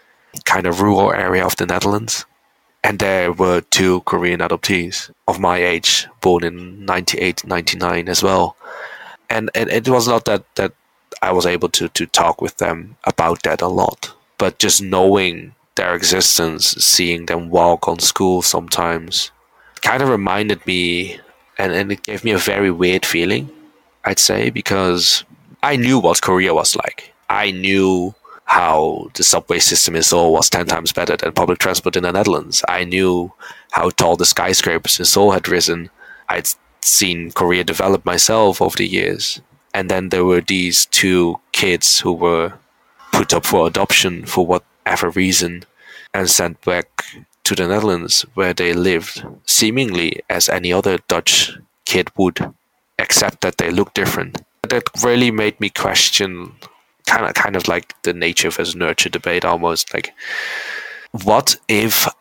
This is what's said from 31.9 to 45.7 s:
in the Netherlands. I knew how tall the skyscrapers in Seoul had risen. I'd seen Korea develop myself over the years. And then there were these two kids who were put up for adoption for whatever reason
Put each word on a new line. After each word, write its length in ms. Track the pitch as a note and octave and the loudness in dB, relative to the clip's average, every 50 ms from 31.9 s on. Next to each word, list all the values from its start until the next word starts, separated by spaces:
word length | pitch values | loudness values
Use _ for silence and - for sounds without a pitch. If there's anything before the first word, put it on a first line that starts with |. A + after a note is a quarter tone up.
| E2 F#2 | -2 -2
in 60 | F2+ | -2
the 80 | F2 | 0
Netherlands. 520 | F2+ F#2+ G#2+ G#2 E2+ C#2+ - E2+ - - - - | 0 2 2 2 0 0 -2 -2 -4 -2 -2 -2
I 140 | F2+ F2+ F2+ | -2 -2 -2
knew 500 | F2 F2+ F#2+ F#2+ F#2 F2+ F2 F2 F#2 - - - - - - - _ | -2 0 0 2 2 2 0 -2 -6 -10 -16 -20 -20 -20 -20 -12 _
how 180 | - E2 E2+ F2+ | -4 -2 -2 -2
tall 260 | - - F#2+ E2 F2 | -2 0 0 0 2
the 100 | E2+ F2 | 2 2
skyscrapers 720 | - - F2+ F2 F#2 F#2+ - - F#2 E2 D#2+ - - - - | 0 0 0 0 0 0 0 0 0 -2 -2 -2 -2 -2 0
in 60 | F2+ | 2
Seoul 260 | - - G2 G2+ G#2 | 2 4 4 4 4
had 160 | F#2+ F2+ - - | 4 2 0 0
risen. 420 | F2+ F2 - F2 E2+ E2+ E2+ F2+ _ _ - - - - - - | 0 0 0 0 -2 -4 -6 -12 _ _ -20 -20 -20 -14 -8 -6
I'd 180 | E2+ F2 - - - _ _ _ _ - | -6 -4 -4 -4 -6 _ _ _ _ -4
seen 500 | - - - - G#2 F2+ F2 E2+ E2+ E2 | 0 2 2 2 2 2 0 -2 -6 -6
Korea 320 | - - F#2+ F2 F2+ F2+ E2+ | -2 0 2 2 2 2 0
develop 420 | E2 D#2+ - F#2+ G2 G2 - - | -2 -2 0 2 2 2 2 0
myself 560 | F2+ F2 F2 - - A2 A2+ A2 G2 F#2 - | 0 0 2 2 2 4 4 4 4 2 2
over 160 | G2 F#2 - - | 0 0 0 -2
the 100 | G2 F#2+ | -2 -2
years. 540 | F#2 F#2 F#2 F2+ F#2+ G2 - - - - - _ _ _ _ _ - | -2 -2 -2 -2 -4 -4 -6 -6 -8 -8 -14 _ _ _ _ _ -6
And 160 | G2+ F#2 F2+ | -4 -2 -2
then 200 | G2 F#2 F#2+ F2+ | -2 -2 -2 0
there 140 | F#2+ F#2 F2+ | 0 2 4
were 180 | F#2 F2+ F2+ | 4 4 2
these 440 | E2+ - G2 F#2 F2+ F2 E2+ - - | 2 0 0 0 0 0 0 0 0
two 540 | - - - - F#2+ F#2 F2+ F2 E2+ E2+ - _ _ | 2 0 0 2 2 4 4 2 2 0 -4 _ _
kids 480 | - - - F#2+ F2 E2 - - - - | -4 -2 0 0 0 2 2 2 2 2
who 140 | - F#2 F2 | 0 0 -2
were 400 | E2 F2 F2 E2+ E2 E2 E2+ - - _ _ _ _ _ _ _ _ - - | 0 2 2 2 2 0 -2 -6 -12 _ _ _ _ _ _ _ _ -10 -4
put 220 | - - G2 - - | -2 -2 0 2 0
up 120 | E2+ - | 0 0
for 200 | - - F#2 E2 | 2 2 2 2
adoption 600 | E2+ - G2 G2 - - - - F#2+ F2 F2 F2+ | 2 0 -2 -2 2 2 2 2 0 -2 -6 -10
for 200 | - - F#2 F2+ | -4 0 0 2
whatever 640 | E2 F2+ F2+ - _ _ _ - - F#2 - F2+ E2+ | 2 2 -2 -2 _ _ _ -6 -4 -2 -2 -2 -2
reason 540 | E2 F#2+ F#2+ F#2+ F#2 - F2+ E2+ F2 F2 - _ | 0 0 0 2 2 0 0 -2 -6 -10 -16 _